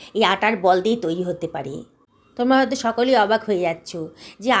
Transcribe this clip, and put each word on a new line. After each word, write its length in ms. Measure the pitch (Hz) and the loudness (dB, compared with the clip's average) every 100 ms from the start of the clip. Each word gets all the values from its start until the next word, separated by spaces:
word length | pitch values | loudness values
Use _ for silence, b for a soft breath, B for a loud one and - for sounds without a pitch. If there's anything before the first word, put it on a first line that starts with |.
| B | B
এই 80 | 202 208 | 0 2
আটার 200 | 294 214 220 | 2 0 2
বল 120 | 180 185 | 2 2
দিয়ে 120 | 202 226 | 2 -2
তৈরি 180 | 170 170 180 | -2 -4 -4
হতে 180 | 165 165 | -6 -8
পারে। 200 | 156 139 139 - _ _ _ _ - | -8 -10 -12 -16 _ _ _ _ -2
তোমরা 180 | 247 262 | 2 4
হয়তো 180 | 254 262 233 | 2 0 -2
সকলেই 300 | 226 247 247 | 0 2 4
অবাক 180 | 202 220 214 | 4 0 0
হয়ে 160 | 190 175 | -2 -2
যাচ্ছ 240 | 165 - 170 160 B B - | -4 -10 -12 -12 B B -6
যে 100 | 220 226 | 0 2